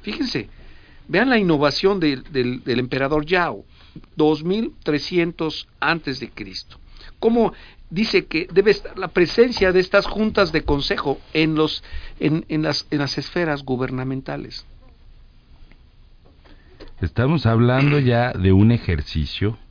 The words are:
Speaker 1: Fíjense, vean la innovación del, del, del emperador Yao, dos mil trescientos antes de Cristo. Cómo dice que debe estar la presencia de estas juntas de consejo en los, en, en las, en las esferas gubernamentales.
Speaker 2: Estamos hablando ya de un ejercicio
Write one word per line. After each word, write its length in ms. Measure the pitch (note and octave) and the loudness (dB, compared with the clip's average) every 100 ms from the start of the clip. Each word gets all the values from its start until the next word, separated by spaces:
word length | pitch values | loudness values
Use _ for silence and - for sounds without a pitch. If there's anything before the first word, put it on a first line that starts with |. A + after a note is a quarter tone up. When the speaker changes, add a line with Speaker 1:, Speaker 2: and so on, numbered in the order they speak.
Speaker 1:
Fíjense, 460 | - G#3+ B3+ C3+ G#2 - - - - - - | -8 -6 -6 -6 -8 -16 -20 -20 -20 -20 -2
vean 220 | E3+ C4+ | 0 2
la 80 | A#3 | 2
innovación 600 | F#3 D3+ D3 C3+ F#3+ G3+ | 4 4 2 2 0 2
del, 220 | D#3 C3+ - | 0 -2 -4
del, 320 | C#3 B2 B2 | -2 -2 -4
del 160 | - A#2+ | -2 -2
emperador 480 | B2 C3+ C#3 D3+ D3+ | -2 -2 0 -2 0
Yao, 380 | F3+ E3 G2+ - - - - - - | 0 0 -4 -14 -20 -20 -20 -16 0
dos 280 | D3+ D#3 | 2 2
mil 280 | E3 G#3 A3+ - | -2 -2 -4 -6
trescientos 840 | - D3 - F3+ E3+ E3 D#3+ - - _ | -4 -4 0 0 -2 -2 -6 -6 -16 _
antes 400 | C#3+ E3 D3 C3 | -2 -2 -4 -10
de 100 | A2+ | -10
Cristo. 480 | - G2 F#2 - - - - - - | -12 -14 -14 -18 -20 -20 -20 -20 -2
Cómo 340 | A3+ A#3 A3 - - - - | 2 4 2 -2 -20 -20 -8
dice 360 | E3 A3 F#3+ - | -4 2 0 0
que 200 | - - | -6 0
debe 180 | F3+ G#3 | 2 4
estar 260 | G3 - - | 0 -4 -10
la 100 | F3+ | -4
presencia 640 | - E3+ - B3 A3+ F#3 | 0 2 4 4 4 2
de 80 | F#3 | 2
estas 260 | F#3 G3+ - | 4 2 0
juntas 460 | - A3 G#3+ F3+ | -2 0 2 0
de 100 | D#3 | 0
consejo 580 | D#3 C#3+ C3+ G3 C#3+ C3 - | 0 -2 -2 -2 -2 -4 -4
en 220 | D#3 D#3 | 0 0
los, 280 | D#3 D#3 - - - - - | 2 0 -2 -10 -12 -12 -4
en, 240 | D#3 D#3 - | -2 -2 -2
en 140 | D#3 | -2
las, 240 | D#3 C#3+ - | -2 -4 -4
en 80 | D3+ | -4
las 200 | C#3 - | -2 -6
esferas 460 | C3+ F3+ E3 C#3+ | -6 -4 -2 -4
gubernamentales. 1000 | C3+ B2 B2+ B2+ C3 C3 C3+ C#3+ A#2+ - - - - - - - - - _ - - - - - - - - - - - - - - - | -4 -4 -4 -4 -6 -8 -8 -10 -12 -16 -20 -20 -20 -20 -20 -20 -20 -20 _ -20 -20 -20 -20 -20 -20 -20 -20 -20 -20 -20 -20 -20 -20 -8
Speaker 2:
Estamos 460 | F2 - B2+ E3 A#2 | -6 -2 0 2 2
hablando 520 | A2+ A#2+ B2+ C#3+ D3 | 4 4 4 2 2
ya 340 | B2+ A#2 B2 | 2 2 0
de 200 | - F#2 | 2 4
un 200 | F#2+ A2 | 6 6
ejercicio 840 | A#2 - D2+ - E2 C#2+ - G#2 A2+ - | 4 0 -4 -2 -4 -4 -2 -4 -4 -16